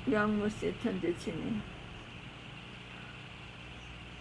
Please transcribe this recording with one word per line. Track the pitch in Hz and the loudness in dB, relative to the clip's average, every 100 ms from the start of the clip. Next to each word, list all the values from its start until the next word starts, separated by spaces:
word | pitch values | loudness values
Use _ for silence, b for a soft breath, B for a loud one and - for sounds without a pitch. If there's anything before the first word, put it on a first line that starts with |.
| - | 4
유황못에 | 214 208 208 208 - 175 185 | 6 8 6 4 2 0 2
던져지니." | 233 190 170 175 - 160 - 214 - - - - - - - - - - - - - - - - - - - - - - - - - - | 2 4 4 2 0 0 2 0 0 -6 -8 -10 -10 -10 -10 -10 -10 -10 -10 -10 -10 -10 -10 -10 -10 -12 -12 -12 -10 -10 -10 -10 -10 -10